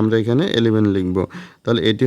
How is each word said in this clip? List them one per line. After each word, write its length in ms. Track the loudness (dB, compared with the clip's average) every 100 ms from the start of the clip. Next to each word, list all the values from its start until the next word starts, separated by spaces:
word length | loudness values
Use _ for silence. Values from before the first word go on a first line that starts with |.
আমরা 140 | 2 0
এখানে 220 | 0 0 0 0
ইলেভেন 260 | 2 2 2 0
লিখব। 220 | -2 -2 -4 -8 -20 _
তাহলে 180 | -4 0 0
এটি 160 | 0